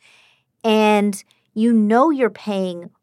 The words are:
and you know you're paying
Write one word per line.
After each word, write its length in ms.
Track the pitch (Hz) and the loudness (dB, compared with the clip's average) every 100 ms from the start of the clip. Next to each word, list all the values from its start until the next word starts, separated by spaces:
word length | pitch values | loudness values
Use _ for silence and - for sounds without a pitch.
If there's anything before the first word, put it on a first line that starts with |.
| _ _ _ _ _ _ | _ _ _ _ _ _
and 600 | 220 214 214 208 208 196 - _ _ | -2 2 2 2 0 -4 -14 _ _
you 200 | 214 233 | -4 0
know 360 | 226 208 233 311 | 2 2 2 2
you're 200 | 277 226 | 2 -2
paying 600 | 220 - 196 185 175 175 - | -4 -8 -6 -6 -8 -16 -20